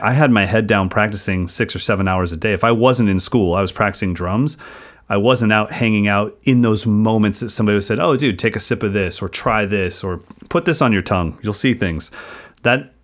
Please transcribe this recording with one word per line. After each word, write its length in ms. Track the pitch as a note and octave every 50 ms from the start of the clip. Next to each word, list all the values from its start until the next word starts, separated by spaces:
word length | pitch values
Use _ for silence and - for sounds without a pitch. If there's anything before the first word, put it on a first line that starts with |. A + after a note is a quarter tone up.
| G2+
I 80 | A2 B2+
had 180 | D3 D3+ C3
my 140 | A#2 G#2 G2
head 220 | E2+ A2 A2+ A2
down 220 | G2+ G#2+ G2 F#2+ F2+
practicing 580 | - G#2+ G#2 G#2+ G#2 G2 - G2+ F#2 F#2 F2+
six 280 | F2 - - A2+ - -
or 40 | F#2
seven 280 | - - G#2 F#2+ G2
hours 240 | F#2 F#2 F#2 F2+ E2+
a 60 | E2
day. 160 | D#2+ A2 G#2+ G2+
If 100 | F#2 A#2
I 80 | A#2
wasn't 380 | A#2 A2 A#2+ C3 B2 B2 A2+ G2+
in 100 | F#2+ F#2
school, 340 | - - - A#2+ G2 E2+ F2
I 80 | G2
was 100 | G2 F2+
practicing 420 | - - G#2+ G2+ - - G#2+ F#2 F2
drums. 440 | E2 F2+ F2 G2 A#2 C#3 D3+ - - - - - - - - - _ _
I 100 | - G#2
wasn't 360 | G2+ G#2 B2 B2+ B2 A#2 G#2+ G#2+
out 180 | G#2+ G#2+ -
hanging 360 | - - B2 A2 G#2+ G#2 G2+
out 280 | G#2 G2+ G2+ G#2+ G#2 - _ _
in 180 | C3+ B2+ B2
those 260 | A#2+ A2+ G#2+ G#2 -
moments 520 | A2+ G#2 G#2+ A2 A2 A2+ A2 G#2+ G#2 G2+ -
that 80 | A#2+ G#2
somebody 300 | - - A2 G#2 G#2 G2+
said, 180 | G2 - G#2+ -
"Oh, 180 | F2 E3+ C#3
dude, 220 | B2+ D3 B2 F#2 -
take 160 | - A2+ A2
a 40 | G#2
sip 220 | - - A#2 - A2+
of 100 | G2+ G2
this 280 | G2+ F#2+ F2+ - -
or 80 | G2 F#2
try 360 | - - - B2 A2 G#2+ G#2
this 380 | F#2+ G#2 G2+ F#2 F2 - - -
or 140 | F#2+ F2 - - - - - - -
put 160 | - E3+ E3+
this 160 | F3+ D#3 -
on 100 | C#3 A#2+
your 120 | G#2+ F#2+ F2+
tongue. 340 | - G2+ F2+ E2+ D#2+ D2+ - -
You'll 100 | G#2 G2+
see 200 | - - C3 A#2+
things." 340 | - G2+ F2 D#2+ D2 - - - - - - - - - - _ _ -
That 300 | A#2+ B2+ C#3 C#3 - _ _